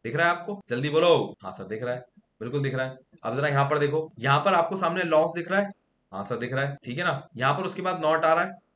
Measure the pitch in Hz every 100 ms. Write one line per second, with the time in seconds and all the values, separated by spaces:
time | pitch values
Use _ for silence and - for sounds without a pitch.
0 | 117 147 170 170 - 196 - 120 147 156
1 | 175 143 98 - 95 95 95 110 123 127
2 | - _ _ - 120 143 139 131 131 -
3 | _ - 113 127 147 139 139 147 147 156
4 | - - 127 147 190 175 165 190 170 180
5 | 170 156 160 170 165 196 196 - _ _
6 | _ 95 101 117 123 131 139 139 123 131
7 | 175 135 - 117 131 165 185 196 185 165
8 | 156 160 160 165 190 - _